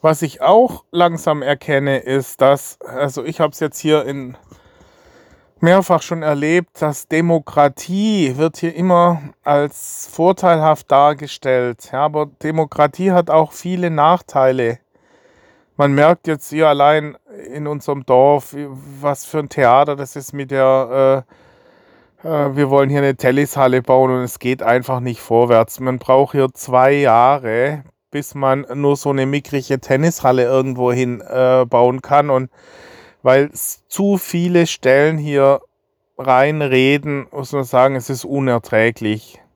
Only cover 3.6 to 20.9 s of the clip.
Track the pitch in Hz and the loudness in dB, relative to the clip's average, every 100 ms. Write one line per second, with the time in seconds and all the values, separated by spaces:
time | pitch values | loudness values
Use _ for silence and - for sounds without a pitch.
3.6 | 156 - 151 151 123 139 127 127 _ - | -8 -6 -2 0 -2 -10 -12 -18 _ -20
4.6 | _ _ _ _ _ _ _ _ _ _ | _ _ _ _ _ _ _ _ _ _
5.6 | 170 190 185 165 - 170 156 147 151 175 | 2 2 2 -2 -2 -6 -2 -2 0 -2
6.6 | 170 - 156 143 - 156 170 165 - - | -2 -6 -6 -6 -4 -2 0 0 -2 2
7.6 | 147 - - 190 214 208 147 127 160 - | 2 0 -8 -4 -2 0 -2 0 -4 -2
8.6 | 170 160 185 175 175 165 143 - - 147 | -8 -4 0 2 2 0 -8 -10 -2 0
9.6 | 147 - - - - - 170 185 185 165 | -2 -8 -18 -16 -16 0 0 2 2 2
10.6 | 156 151 - 135 147 147 147 - 139 127 | 2 0 2 2 4 0 -10 -8 -2 0
11.6 | 123 117 - 135 151 151 147 _ 156 160 | -2 -6 -10 -4 -2 -2 -6 _ -6 -4
12.6 | 151 - 147 - 190 180 170 156 156 - | -4 0 -2 0 0 2 2 2 0 -4
13.6 | 175 180 175 156 151 175 - 143 131 131 | -8 -4 -4 2 2 2 -2 0 2 2
14.6 | 117 120 _ _ _ _ _ _ _ _ | -2 -4 _ _ _ _ _ _ _ _
15.6 | _ - 143 139 151 175 165 151 - 151 | _ 0 2 4 4 2 -2 -6 -6 0
16.6 | 156 143 143 156 151 - _ - - 139 | 2 4 4 2 -2 -16 _ -20 -16 -10
17.6 | 147 147 - 139 127 127 139 147 - 139 | -8 -8 -6 -8 2 4 6 4 -2 -14
18.6 | 147 135 143 139 143 139 - 160 143 - | -14 -16 -20 -8 -6 -6 -6 -8 -6 2
19.6 | 123 127 147 143 135 143 135 143 135 139 | 4 6 2 -2 -10 -14 -14 -12 -6 0
20.6 | 131 131 120 | 2 2 0